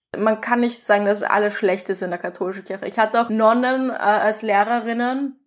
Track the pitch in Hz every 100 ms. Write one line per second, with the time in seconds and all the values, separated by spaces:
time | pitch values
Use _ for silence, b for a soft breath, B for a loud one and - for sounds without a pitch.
0 | _ - 214 220 233 240 240 233 - 208
1 | 202 208 - 208 208 208 202 196 - 190
2 | 185 175 180 175 185 190 - 196 202 233
3 | 220 233 233 220 220 240 254 262 262 -
4 | 202 214 214 214 220 202 208 240 226 233
5 | 240 262 277 -